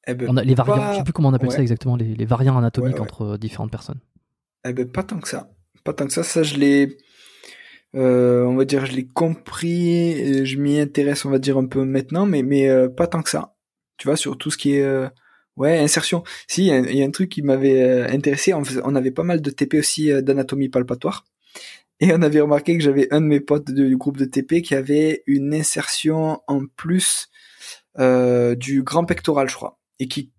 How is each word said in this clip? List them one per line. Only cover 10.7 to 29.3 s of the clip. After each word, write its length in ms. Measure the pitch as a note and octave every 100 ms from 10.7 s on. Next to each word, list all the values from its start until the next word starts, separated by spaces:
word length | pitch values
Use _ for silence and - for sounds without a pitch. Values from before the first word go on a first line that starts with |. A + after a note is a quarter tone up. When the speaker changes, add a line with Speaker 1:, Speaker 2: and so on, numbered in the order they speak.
| D3
Speaker 1:
intéresse, 440 | C#3+ D3 C#3+ C#3
on 60 | C#3
va 80 | C3+
dire, 180 | C3+ C3+
un 100 | C3
peu 180 | C3+
maintenant, 420 | C3 C3+ C3 E3 G3+
mais, 160 | D#3
mais, 260 | C3 C#3 C3+
euh, 200 | C3 B2+
pas 180 | B2+ E3+
tant 160 | E3+
que 80 | D#3
ça. 240 | - - _ _ _ _ -
Tu 120 | C3
vois, 80 | D3+
sur 200 | - B2+
tout 140 | D#3
ce 80 | -
qui 140 | C#3+
est, 100 | C#3
euh, 260 | C#3 C3+ C3 - _ _ _ -
ouais, 220 | C#3 E3
insertion. 460 | D3+ D#3+ - F3 - - -
Si, 140 | -
il 40 | F#3+
y 60 |
a, 60 | C3+
il 160 | B2 C3+
y 60 |
a 40 | C#3
un 40 |
truc 200 | C#3 F#3
qui 120 | -
m'avait, 400 | C#3+ C3 C3+ C3
euh, 260 | B2+ B2+ A#2+
intéressé. 420 | C3+ D3 C#3 -
On 120 | E3+
faisait, 160 | C3 C3
on 120 | - C#3
avait 160 | C3
pas 100 | B2+
mal 180 | E3+ E3+
de 100 | C#3+
T 160 | C#3 C#3+
P 120 | D#3
aussi, 320 | C#3+ - D3+
euh, 100 | C#3
d'anatomie 480 | C3 C#3 C3 C#3 C3+
palpatoire. 560 | C3 B2 B2+ - - - _ _ - - - _ -
Et 120 | F#3+
on 80 | E3
avait 200 | D#3 D3+
remarqué 360 | D3 D3 D3 E3+
que 60 |
j'avais 240 | C#3+ C#3 C3
un 60 | D3
de 60 | D#3
mes 140 | D3
potes 300 | C#3+ D3 C#3+
de, 160 | C3+ C3+
du 100 | C3
groupe 220 | C#3+ C#3
de 60 |
T 180 | C3 C#3
P 200 | C3 E3
qui 120 | E3+
avait 480 | C#3 C3+ D3 D#3 D#3 -
une 280 | C#3 C#3
insertion 840 | D3+ D#3 - C#3+ - D#3 D#3 D#3 D#3 -
en 180 | C#3+ C3+ -
plus, 520 | E3 F3+ - - - _ - - - - _ -
euh, 580 | C3 B2+ B2 B2 A#2+ A#2+
du 260 | B2+ C#3
grand 220 | C3 D#3+
pectoral, 440 | E3+ F3 -